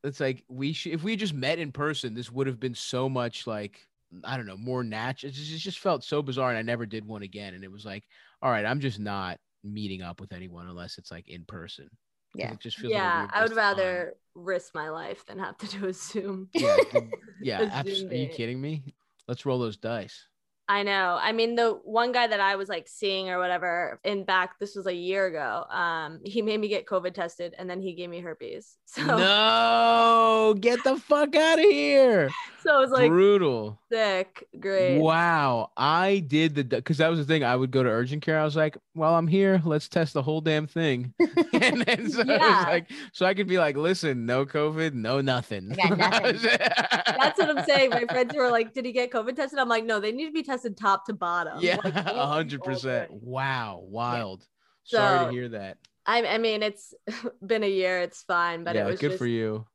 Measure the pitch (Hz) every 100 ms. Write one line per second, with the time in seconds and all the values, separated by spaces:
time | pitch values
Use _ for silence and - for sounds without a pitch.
0 | 147 135 139 127 _ 127 139 160 - 160
1 | 180 220 208 147 131 165 156 135 147 143
2 | 123 113 117 123 135 120 131 120 - 127
3 | 135 131 117 - - 107 104 - _ _
4 | _ 90 - 131 107 95 117 127 120 107
5 | 120 135 139 135 151 160 185 175 190 151
6 | - 147 139 131 127 117 113 120 113 110
7 | 107 107 101 101 101 92 95 101 107 98
8 | _ _ _ _ 131 113 104 135 135 104
9 | 104 101 92 87 _ _ 101 104 104 95
10 | 90 87 95 90 92 85 87 87 87 -
11 | - 85 - 87 80 87 85 - 71 _
12 | _ _ _ - - - 117 - 220 214
13 | 185 170 - 208 226 226 208 196 185 180
14 | 175 - _ - 175 180 - 160 156 156
15 | - - - 185 196 - 208 196 196 185
16 | - 214 196 190 190 - 554 587 - -
17 | 226 - - - 131 98 107 127 143 196
18 | 190 170 131 160 117 127 139 156 135 -
19 | _ _ - 123 143 127 117 101 117 117
20 | 92 - _ _ _ _ - 202 202 196
21 | 185 175 - 226 226 233 233 208 - 220
22 | 240 247 233 208 196 196 196 180 - -
23 | 202 190 185 180 180 180 175 170 170 -
24 | 196 202 185 185 185 - 202 202 190 180
25 | 175 196 190 160 131 107 - - 170 165
26 | 156 160 202 214 214 214 208 202 - 190
27 | 175 175 170 - 175 - 185 180 190 170
28 | 175 175 175 156 117 - - _ _ -
29 | 285 233 185 208 220 226 233 233 233 233
30 | 233 226 226 220 220 208 226 240 262 269
31 | - 294 294 302 320 330 415 285 285 277
32 | 262 208 139 - - - 339 294 262 262
33 | 247 170 196 202 165 120 107 104 _ 226
34 | 214 190 190 - - - 196 190 185 151
35 | 156 165 170 165 143 120 107 - 135 165
36 | 185 196 151 151 160 147 127 135 - 151
37 | 160 165 143 160 123 127 127 131 127 113
38 | 123 147 156 156 151 151 156 - _ 160
39 | 156 170 165 190 196 190 165 151 - 180
40 | 156 151 135 156 160 151 151 165 160 123
41 | 123 - 330 339 330 311 - 254 240 233
42 | 233 202 233 - 311 220 175 175 170 -
43 | - - 185 190 190 185 156 139 160 185
44 | 160 127 117 127 135 156 147 156 160 135
45 | 110 135 135 123 - 104 95 135 175 196
46 | 208 226 240 214 226 240 - - - 165
47 | - - 285 302 311 294 165 277 262 240
48 | 240 240 247 294 247 233 233 262 247 240
49 | 247 247 220 262 269 285 254 226 226 214
50 | 208 240 320 311 277 254 247 190 208 190
51 | 190 214 175 175 160 - 175 185 190 165
52 | 156 147 139 151 156 139 139 127 131 123
53 | 104 104 120 127 135 131 110 90 92 104
54 | 120 120 107 92 _ _ _ _ - 226
55 | 208 180 170 123 123 110 98 - _ _
56 | - 233 220 214 226 214 214 208 - -
57 | - 226 240 - 190 220 208 196 185 185
58 | 175 - - 175 170 170 170 107 101 95
59 | - 92 123 117 110 107 113